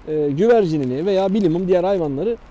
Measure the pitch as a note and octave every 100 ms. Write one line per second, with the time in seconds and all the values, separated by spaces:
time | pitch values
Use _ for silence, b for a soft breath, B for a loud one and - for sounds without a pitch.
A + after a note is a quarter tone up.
0 | - D#3 D3 C#3+ A3 A#3+ F3+ D#3 C3 C3
1 | F#3 F#3+ F#3+ G#3+ F#3 E3+ F#3 F#3 F3+ G3
2 | D#3 C3+ G3+ A3+ -